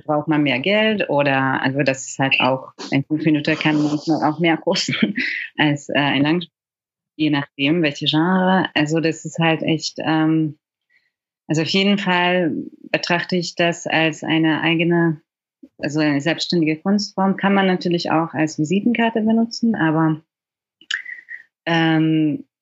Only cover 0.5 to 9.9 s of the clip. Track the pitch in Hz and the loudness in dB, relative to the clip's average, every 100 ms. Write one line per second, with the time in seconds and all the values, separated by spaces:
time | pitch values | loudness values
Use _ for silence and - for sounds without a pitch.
0.5 | 123 156 208 220 208 - 143 143 135 135 | 0 0 2 2 0 0 0 2 2 0
1.5 | 131 135 135 135 131 - - 135 - 127 | 0 -2 0 0 -2 -6 -2 0 2 2
2.5 | 131 - - - 135 139 156 156 147 151 | 0 -6 -16 -4 -2 -2 -2 2 0 0
3.5 | 156 156 151 151 147 - 147 131 151 170 | 0 0 2 0 0 -2 0 0 0 0
4.5 | 160 - 185 - - 208 - - - - | 0 0 -2 -2 -2 -2 -2 -6 -6 -8
5.5 | - 151 143 - - 143 135 147 175 170 | -2 0 0 -2 0 2 2 2 0 -4
6.5 | _ _ _ _ _ _ - 151 147 139 | _ _ _ _ _ _ -4 0 0 -2
7.5 | - 139 175 156 139 143 151 170 185 185 | -2 0 2 0 -2 0 2 2 2 2
8.5 | 185 - - 147 160 160 156 160 - 165 | 2 2 0 0 0 0 -4 -8 0 0
9.5 | 156 160 160 - | 0 0 -2 -4